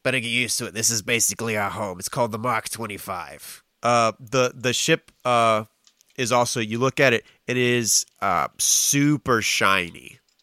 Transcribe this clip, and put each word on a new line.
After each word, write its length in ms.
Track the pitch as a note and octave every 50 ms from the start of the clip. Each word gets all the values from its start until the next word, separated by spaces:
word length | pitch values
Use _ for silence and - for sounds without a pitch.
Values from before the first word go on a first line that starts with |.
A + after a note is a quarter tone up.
| -
better 160 | C3 B2+ C3
get 80 | A2+
used 300 | A#2+ A#2 B2 B2 G#2 - -
to 60 | A#2+
it. 80 | F#2+ E2+
This 160 | A2+ A#2 -
is 120 | A#2 G#2+
basically 560 | F2 - A#2+ A2+ - - G#2 - A2+ A#2 G#2+
our 120 | G#2+ G2+ F#2+
home. 260 | - A2 G#2+ G2 F2+
It's 120 | F2 - -
called 220 | - C3+ A#2+ A2 A2
the 40 |
Mark 320 | G#2+ A2+ B2+ A2+ A2 - -
twenty-five. 960 | - A2 A2+ G#2 G2+ F#2+ - G2+ F#2 F2 D#2+ C2+ D2+ - - - - - _ _ _ _
Uh, 300 | - A#2+ A#2+ A#2 A2+ A2 G#2 _
the, 320 | C3 A#2 - C3 B2 B2 -
the 200 | B2+ A2+ B2 A#2
ship, 380 | - - - D#3+ - _ - _ _ -
uh, 380 | B2 A#2+ A#2 A#2 A2+ A2 G#2+ A2 _ _ _ _ _ _ _ _ _ -
is 140 | - B2+ G#2+ B2
also, 260 | A#2+ A#2+ - - B2
you 180 | A2 G#2+ A2+
look 220 | A#2 C3 C3 - -
at 140 | C#3 C3 A#2
it, 120 | G#2+ - - _ _ -
it 80 | - B2
is, 480 | B2 B2 B2 B2 A#2+ A2+ G2 - - - _ _ -
uh, 280 | G2 G2 F2+ E2 C2+ - _
super 840 | - - - - - - - C#3+ C#3+ C#3+ D3 D3+ B2+ - C3+ A#2+ A2
shiny, 800 | G2+ - - - A2+ G2 G2 F#2+ F2 E2+ E2+ D2+ - - - _ _ _ _ _